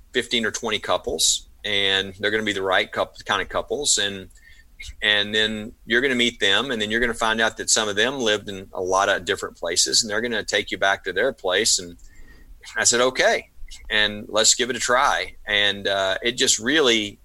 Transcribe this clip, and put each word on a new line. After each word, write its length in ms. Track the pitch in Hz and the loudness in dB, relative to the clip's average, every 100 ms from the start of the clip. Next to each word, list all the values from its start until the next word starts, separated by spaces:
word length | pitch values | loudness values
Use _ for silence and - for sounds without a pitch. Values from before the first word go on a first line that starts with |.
| - | -6
fifteen 320 | 127 113 120 | -4 -2 -2
or 60 | 110 | -2
twenty 280 | - 113 104 | -4 -4 -2
couples, 680 | - 90 - 147 - - - - | 0 -2 -2 0 0 0 -4 -10
and 500 | 104 101 98 98 95 95 | -4 0 2 2 -2 -4
they're 120 | 101 | -2
gonna 120 | 110 | 0
be 100 | 107 | -2
the 100 | 98 | -2
right 280 | 95 95 110 | 0 2 0
couple, 240 | - 95 - | -2 -4 -6
kind 160 | - 101 | -4 -2
of 60 | 92 | -2
couples, 500 | 92 - 123 143 - | -4 -4 -2 0 0
and, 300 | 101 98 92 - - - - - - - | 0 -4 -12 -20 -20 -20 -20 -18 -16 -2
and 320 | 110 104 104 | 2 2 2
then 380 | 110 110 107 107 - - | 0 0 -2 -10 -12 -2
you're 140 | 117 | 0
gonna 140 | 135 | 2
meet 240 | 123 120 - | 2 0 0
them, 300 | 101 98 139 | 2 2 0
and 100 | 113 | -4
then 100 | 107 | -2
you're 100 | 113 | 0
gonna 140 | 120 | -2
find 260 | 113 113 110 | 0 0 2
out 160 | 113 - | 0 -2
that 120 | 87 | 0
some 180 | 120 107 | 0 0
of 80 | 101 | 0
them 220 | 120 139 | 0 0
lived 280 | 113 107 101 | 0 0 -2
in 200 | 95 95 | -12 -10
a 80 | - | -6
lot 280 | 92 92 101 | 0 4 4
of 160 | 95 | 2
different 320 | 90 95 98 - | 0 -4 -6 -8
places, 460 | 87 87 - - | -4 0 2 0
and 80 | 110 | 0
they're 100 | 107 | -2
gonna 240 | 120 110 | -2 -4
take 260 | 92 104 - | -2 -2 -2
you 80 | 95 | 0
back 260 | 98 98 | 0 0
to 80 | 95 | -2
their 200 | 90 127 | 0 0
place." 460 | - 95 95 113 - | -2 0 2 2 0
And 180 | 87 85 - - - - - - - 110 | -4 -16 -20 -20 -20 -20 -20 -20 -8 -2
I 80 | |
said, 160 | 107 120 | 2 4
"Okay, 480 | 127 131 196 214 - - - - - | 2 2 2 2 -4 -12 -14 -12 -2
and 360 | 107 104 104 - | 0 0 -2 -4
let's 260 | 104 110 | 2 2
give 160 | - 123 | 2 0
it 60 | 120 | -2
a 40 | |
try." 540 | - 123 139 87 92 - - | 2 4 4 2 -2 -8 0
And, 420 | 104 104 101 101 | 2 2 0 -2
uh, 300 | 98 95 95 | 0 0 0
it 100 | 120 | -2
just 260 | 127 127 - | 0 0 0
really, 600 | 117 160 131 113 104 - | 2 2 4 2 0 -8